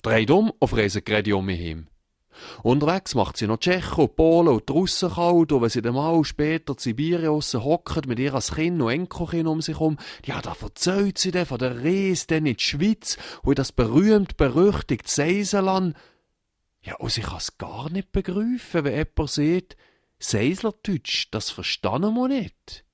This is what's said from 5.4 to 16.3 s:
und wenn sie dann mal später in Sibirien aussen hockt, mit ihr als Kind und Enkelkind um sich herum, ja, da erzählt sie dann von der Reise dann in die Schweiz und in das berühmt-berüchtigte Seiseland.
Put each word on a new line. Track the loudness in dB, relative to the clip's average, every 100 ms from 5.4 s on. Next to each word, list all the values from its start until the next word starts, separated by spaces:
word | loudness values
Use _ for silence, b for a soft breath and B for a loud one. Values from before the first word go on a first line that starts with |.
| 4
und | 4
wenn | 2
sie | 0
dann | -2 0
mal | 2 2
später | 2 -2 -2 -2 -4
in | -6
Sibirien | -4 -2 0 0 0
aussen | 0 -2 -4
hockt, | 0 -2 0 -6 -4
mit | -2
ihr | -2
als | -2 -4
Kind | -2 -2 0
und | 0
Enkelkind | 0 -4 -6 -4 -2 -2
um | -2
sich | -4 -2
herum, | 0 -2 B B -8
ja, | -8
da | -8 -10
erzählt | -12 -4 -2 0 0 -2
sie | -2
dann | -2 -2
von | -2
der | -4 -2
Reise | 0 0 0 -2 0
dann | 0 0
in | 0
die |
Schweiz | -2 0 0 0 -4 -8 B B
und | 0
in | 0
das | 0
berühmt-berüchtigte | 0 4 4 6 4 4 2 2 6 4 4 -2 -4 -2
Seiseland. | -2 2 0 0 0 2 2 0 -4 b b b